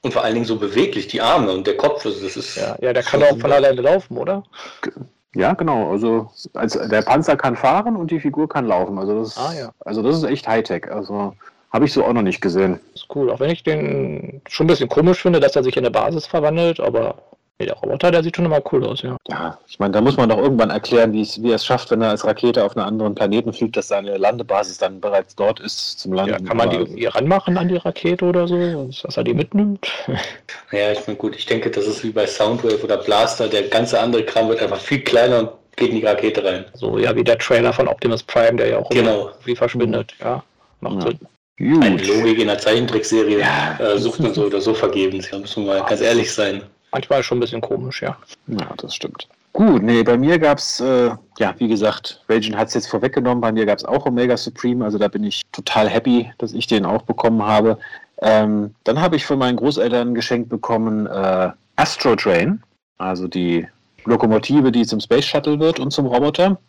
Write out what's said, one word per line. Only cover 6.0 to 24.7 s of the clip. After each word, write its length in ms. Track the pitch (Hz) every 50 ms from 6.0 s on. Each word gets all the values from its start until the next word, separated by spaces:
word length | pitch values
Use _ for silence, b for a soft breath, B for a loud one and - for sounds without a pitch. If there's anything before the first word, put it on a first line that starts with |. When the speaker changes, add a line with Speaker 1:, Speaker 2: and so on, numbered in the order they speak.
| 113 113 113 113 110 110 _ - - - _
Speaker 3:
als, 200 | - - 110 -
der 280 | - - 110 107 107
Panzer 340 | 110 - 127 147 160 - 147
kann 200 | - - 135 120
fahren 380 | - - 131 151 190 214 240 226
und 120 | 202 170 160
die 100 | 170 156
Figur 280 | 143 147 143 147 156
kann 180 | 151 - 147 127
laufen. 320 | 110 95 90 92 90 98
Also 220 | 95 95 98 104 107
das 100 | 113 110
ist 80 | -
Speaker 2:
Ah, 160 | 113 127 151 170
ja. 180 | 156 127 113 _ _ -
Speaker 3:
also 180 | - 107 110
das 140 | 107 127 151
ist 60 | 165 160
echt 240 | 123 139 147 -
Hightech. 420 | - 110 113 110 - 92 - - -
Also 440 | - 107 101 - 104 101 101 98 95 b b b b b b b
hab 120 | - 113 143
ich 80 | 143
so 140 | - 135 107
auch 80 | 101 120
noch 80 | 117 107
nicht 160 | 92 90 -
gesehen. 380 | - 95 85 92 95 92 90 85 _ _ _
Speaker 2:
Ist 120 | - - _ -
cool, 160 | 147 139 123
auch 100 | 110 -
wenn 80 | 135 151
ich 120 | 170 - _
den 760 | 165 156 151 151 147 143 139 135 127 151 139 - - 135 139 _
schon 180 | - - - 156
ein 40 | 165
bisschen 200 | 170 139 135 120
komisch 320 | - 143 156 175 185 -
finde, 180 | - 185 170 160
dass 160 | 139 135 -
er 80 | 143 127
sich 120 | 127 -
in 80 | - 127
eine 80 | 120
Basis 340 | 110 110 107 110 170 156 -
verwandelt, 540 | - - 165 147 151 156 165 170 170 165 -
aber 360 | - - 117 113 113 101 - - _ _ - _ _ _ _ _
nee, 60 | -
der 80 | - -
Roboter, 340 | - - - - 139 - 180
der 140 | 170 170 160
sieht 140 | 170 165
schon 80 | - 175
immer 160 | 165 156 147 143 -
cool 140 | - 135 -
aus, 160 | 104 113 - -
ja. 140 | 127 127 - _
Speaker 3:
Ja, 320 | - - 76 82 82 82 - _
ich 100 | _ -
meine, 140 | _ 101 101
da 100 | 95 107
muss 160 | 110 131 139
man 120 | 143 127 113
doch 80 | 113 104
irgendwann 320 | 98 - - 113 113 104
erklären, 400 | 101 101 - - 120 117 117 113 107
wie 80 | 107
es, 220 | 107 - - 107 110
wie 80 | 120
er 40 | 113
es 100 | 107 -
schafft, 260 | - 127 123 - -
wenn 100 | 120 110
er 80 | 113 110
als 160 | 107 104 -
Rakete 380 | 110 104 - - 120 117 123 104
auf 120 | 101 -
einen 100 | 117 101
anderen 260 | 98 107 110 110 107 101
Planeten 400 | - 110 101 101 110 - 113 110
fliegt, 220 | - 120 113 -
dass 120 | 104 - -
seine 280 | - 101 98 101 101
Landebasis 600 | 95 95 104 123 117 113 - 101 98 104 95